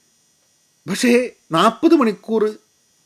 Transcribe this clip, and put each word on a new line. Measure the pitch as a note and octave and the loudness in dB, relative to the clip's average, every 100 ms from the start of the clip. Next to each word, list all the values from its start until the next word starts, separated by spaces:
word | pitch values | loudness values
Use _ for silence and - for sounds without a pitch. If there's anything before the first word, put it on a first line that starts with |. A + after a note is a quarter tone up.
| _ _ _ _ _ _ _ _ - | _ _ _ _ _ _ _ _ -10
പക്ഷേ, | G3 B3 A#3+ B3+ - - | -4 0 0 -2 -10 -6
നാൽപത് | D#3+ G#3+ A3+ D#4+ | 0 0 0 2
മണിക്കൂർ | D#4+ A3+ G3 - A3 G#3+ G#3+ _ _ _ _ | 2 0 -4 -4 -2 -2 -6 _ _ _ _